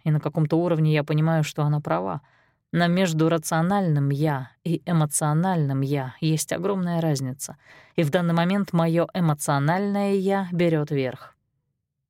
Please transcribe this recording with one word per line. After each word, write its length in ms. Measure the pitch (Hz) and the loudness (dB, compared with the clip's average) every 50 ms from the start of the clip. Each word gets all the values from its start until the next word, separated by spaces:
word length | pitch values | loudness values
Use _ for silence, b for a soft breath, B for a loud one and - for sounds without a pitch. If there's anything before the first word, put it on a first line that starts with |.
| - | -2
и 80 | 160 | 0
на 80 | 151 151 | 0 0
каком-то 380 | - 170 - 165 151 147 165 | 0 -2 -2 0 0 2 2
уровне 360 | 165 175 175 165 156 156 156 151 | 0 2 2 2 2 2 2 2
я 120 | 151 143 | 2 0
понимаю, 400 | - 151 151 156 160 165 156 147 | 0 0 0 2 2 2 0 0
что 180 | - - 156 147 | -2 -2 -2 0
она 160 | 147 151 147 | 0 0 -2
права. 420 | 147 165 165 175 190 190 165 147 b b b b b b b b b - - | -2 -2 -2 -2 -2 -4 -8 -8 b b b b b b b b b -4 0
Но 140 | 170 175 | 0 2
между 420 | 170 175 185 190 170 160 156 160 165 | 2 2 2 2 2 2 2 2 2
рациональным 800 | 165 160 - - 170 160 165 185 202 202 185 165 147 143 139 139 | 2 0 -2 -2 -2 0 0 0 0 0 0 0 0 0 0 0
«я» 420 | 139 139 160 156 139 131 131 - _ _ - | 0 0 0 0 0 -2 -6 -10 _ _ -4
и 160 | 165 165 - - | -4 -4 -4 -2
эмоциональным 920 | 180 175 156 151 147 - - 160 147 151 160 180 190 180 165 147 139 135 135 | 0 0 2 2 0 0 -2 0 0 2 2 2 0 0 0 0 0 0 -2
«я» 360 | 139 135 147 139 131 123 - - | -2 0 -2 -2 -4 -6 -8 -4
есть 320 | 165 156 156 151 - - | -2 0 0 0 -2 -4
огромная 480 | - 165 180 196 196 190 175 175 170 165 | -6 -4 -2 -2 -2 -2 -2 -2 -2 -2
разница. 560 | 165 160 139 131 135 127 127 - - - - B B B B B B B B | 0 0 -2 -2 -4 -6 -8 -10 -12 -14 -16 B B B B B B B B
И 80 | 170 160 | -2 0
в 60 | 143 | 2
данный 240 | 185 180 175 170 170 | 2 2 2 2 2
момент 400 | 170 170 180 196 202 185 - 180 | 2 2 2 0 0 -2 0 0
моё 340 | 165 165 165 165 170 165 - - | 0 2 2 2 2 0 0 0
эмоциональное 1040 | 190 170 156 147 - - 160 143 139 143 156 175 190 202 202 202 202 202 202 196 | 0 0 0 0 0 0 0 0 0 2 0 0 0 -2 -2 -2 -2 0 0 0
«я» 340 | 196 185 196 196 196 190 175 | 0 0 0 0 0 -2 -2
берёт 400 | 180 165 175 170 160 151 147 151 | 0 0 2 2 2 0 0 -2
верх. 460 | 151 135 131 123 123 - - - _ _ _ _ _ _ _ _ _ _ _ _ _ _ _ | -2 -2 -2 -2 -6 -8 -16 -20 _ _ _ _ _ _ _ _ _ _ _ _ _ _ _